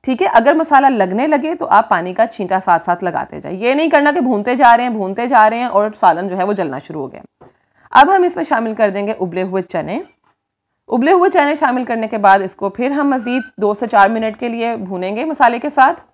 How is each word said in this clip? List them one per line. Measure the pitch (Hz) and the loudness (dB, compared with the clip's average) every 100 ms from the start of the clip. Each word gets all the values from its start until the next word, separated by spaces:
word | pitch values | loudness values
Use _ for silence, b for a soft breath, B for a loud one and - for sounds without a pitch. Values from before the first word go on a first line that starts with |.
ठीक | - 247 | -4 -2
है, | 381 | 2
अगर | 233 240 311 | 4 4 2
मसाला | 320 277 269 | 4 4 4
लगने | 240 190 202 302 | 2 0 0 0
लगे | 294 311 339 | -2 -2 -6
तो | - | 2
आप | 196 226 | 2 2
पानी | 185 180 | -2 -2
का | 180 226 | -2 -2
छींटा | - 185 185 | -2 -4 -2
साथ | 202 220 | 0 0
साथ | 208 175 | 0 -4
लगाते | 180 143 131 147 | -2 -6 -8 -12
जाए। | 147 185 | -12 -4
ये | 233 277 | -2 0
नहीं | 320 | 2
करना | 294 294 | 2 2
कि | 294 | 0
भूनते | 254 214 214 247 | -2 -2 -2 4
जा | 247 233 | 6 6
रहे | 247 | 2
हैं, | |
भूनते | 220 190 196 240 | -4 -6 -4 0
जा | 247 214 | 4 4
रहे | 233 | 2
हैं | 247 | -2
और | 202 214 214 | 0 -2 0
सालन | 190 165 190 | 0 2 -4
जो | 185 | -4
है | |
वो | 190 | -2
जलना | 196 160 131 | -2 -4 -6
शुरू | - 156 | -10 -12
हो | 131 | -12
गया। | - - _ b b b b b | -14 -20 _ b b b b b
अब | 254 294 | 4 4
हम | 392 359 | 4 2
इसमें | 349 | -2
शामिल | 330 240 226 | -2 -2 -2
कर | 214 208 | 0 0
देंगे | 190 202 220 | 0 -6 -4
उबले | 185 175 | -6 -4
हुए | 185 190 | -4 -4
चने। | 185 175 151 233 392 _ _ _ _ _ _ _ _ | -4 -8 -6 -8 -10 _ _ _ _ _ _ _ _
उबले | 240 277 | 0 2
हुए | 370 370 | 4 4
चने | 370 285 294 | 2 0 0
शामिल | 285 254 247 | -2 -2 -4
करने | 226 220 | -6 -4
के | 220 | 0
बाद | 202 196 | 4 4
इसको | 190 - 196 | 2 -6 -8
फिर | 196 254 | -4 -4
हम | 285 285 | -2 -2
मज़ीद | 262 226 254 - - | -2 -2 -6 -6 -4
दो | 208 | -2
से | 208 220 | -2 0
चार | 208 196 | 4 4
मिनट | 226 220 214 | 2 -6 -6
के | 240 | -8
लिए | 233 233 220 | -6 -6 -6
भूनेंगे | 185 185 185 214 320 | -8 -6 -6 -6 -6
मसाले | 294 247 240 | 0 0 0
के | 294 | -4
साथ। | 285 262 339 _ | 2 2 2 _